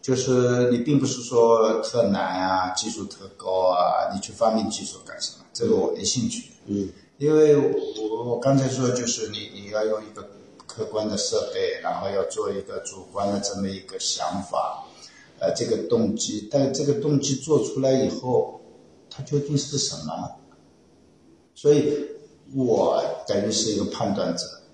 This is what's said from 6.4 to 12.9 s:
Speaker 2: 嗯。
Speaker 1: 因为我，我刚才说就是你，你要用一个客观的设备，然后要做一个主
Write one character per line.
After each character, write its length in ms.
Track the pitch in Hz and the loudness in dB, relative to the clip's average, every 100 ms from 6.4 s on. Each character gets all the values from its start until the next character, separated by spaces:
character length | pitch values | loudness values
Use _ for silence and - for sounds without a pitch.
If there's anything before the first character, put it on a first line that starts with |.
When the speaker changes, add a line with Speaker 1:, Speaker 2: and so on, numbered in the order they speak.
| - - - | -12 -20 -6
Speaker 2:
嗯。 220 | 101 95 - - _ | -4 -4 -8 -20 _
Speaker 1:
因 160 | 143 | 2
为 220 | 156 151 143 | 6 8 6
我， 680 | 131 - - 107 110 110 120 | 4 0 -4 -6 -4 -4 -4
我 140 | 117 | 0
刚 180 | 135 139 | 4 4
才 100 | 131 | 2
说 220 | 123 123 | 0 0
就 160 | 117 117 | 0 -2
是 240 | 117 110 | -4 -4
你， 200 | 104 104 | -8 -12
你 180 | 101 101 | -14 -6
要 140 | 107 110 | -2 0
用 160 | 110 | -2
一 60 | 107 | -6
个 140 | 104 101 - - - - | -16 -16 -18 -20 -20 -20
客 160 | - 98 | -10 -6
观 220 | 107 107 | -4 -4
的 80 | 101 | -2
设 340 | - 107 - | -2 -2 -2
备， 260 | - 95 - | -2 -2 -2
然 200 | 85 - | -4 -4
后 80 | 98 | -4
要 120 | 98 | -2
做 280 | 90 107 101 | -2 -2 -4
一 80 | 98 | -4
个 160 | - 98 | -6 -10
主 260 | - | -10